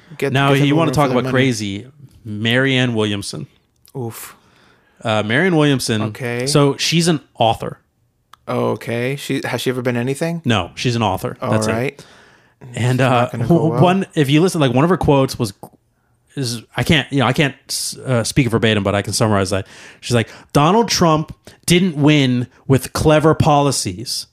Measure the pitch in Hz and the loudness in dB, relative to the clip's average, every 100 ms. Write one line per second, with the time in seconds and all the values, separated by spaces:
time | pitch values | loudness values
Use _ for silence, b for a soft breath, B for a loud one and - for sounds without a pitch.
0 | - 151 139 135 139 139 139 156 156 139 | -16 -8 -2 2 2 4 2 2 2 2
1 | 139 123 127 131 131 110 101 101 127 143 | 2 0 0 0 0 0 -4 -6 -10 -20
2 | 131 - 110 104 113 123 135 131 123 110 | -20 -18 -12 -4 0 2 2 2 0 0
3 | 107 101 - 151 143 _ _ _ _ 139 | -2 -4 -8 -12 -14 _ _ _ _ -12
4 | 117 - - - b b b b b b | -12 -12 -18 -20 b b b b b b
5 | 117 107 104 127 185 156 147 127 - 110 | -2 -2 0 0 2 2 2 2 0 -2
6 | 120 104 120 120 135 147 143 123 - 165 | -4 -6 -8 -6 0 2 2 0 -2 0
7 | 165 151 - - 113 - - - _ _ | 0 -2 -6 0 0 0 -6 -12 _ _
8 | _ _ _ - - 123 120 110 - 117 | _ _ _ -16 -8 -4 -2 -4 -6 -6
9 | 127 139 - 135 - 120 131 127 123 120 | -6 -6 -6 -6 -4 -4 -4 -4 -4 -2
10 | 127 135 165 170 120 107 85 - 131 117 | -4 -4 -6 -2 0 0 -2 -6 -4 0
11 | 104 95 123 - 120 110 107 113 135 - | -2 -2 -6 -8 -4 -2 -2 -2 -6 -8
12 | B B B B B B 127 120 120 127 | B B B B B B -14 -4 -2 2
13 | 131 120 123 117 113 170 151 120 180 190 | 2 2 0 -2 2 2 2 4 4 2
14 | - 160 135 151 180 170 135 123 170 180 | -2 -2 2 2 2 2 2 2 2 2
15 | - 139 131 - 113 - - _ _ _ | 2 2 2 -2 -6 -8 -20 _ _ _
16 | _ _ _ 143 120 117 110 - 123 156 | _ _ _ -8 -8 -8 -8 -4 2 2
17 | - 139 120 131 139 - - - - - | 2 0 2 2 -2 -4 -10 -8 -8 -8
18 | 120 120 107 - 120 110 110 104 98 101 | -2 -2 0 0 0 2 2 2 0 -2
19 | 101 - 110 101 92 98 B B B B | -2 0 2 2 0 -4 B B B B
20 | - 120 107 B B 143 156 220 208 - | -2 0 -2 B B 2 4 2 0 2
21 | 170 156 - - - B - 175 190 147 | 2 2 -2 -12 -20 B 0 2 2 2
22 | 147 151 131 123 127 b - 131 - - | 2 4 2 0 -4 b 0 0 0 0
23 | 156 151 156 147 160 147 143 - 104 92 | 2 4 4 4 4 2 2 -2 -6 -8
24 | - - - | -8 -10 -10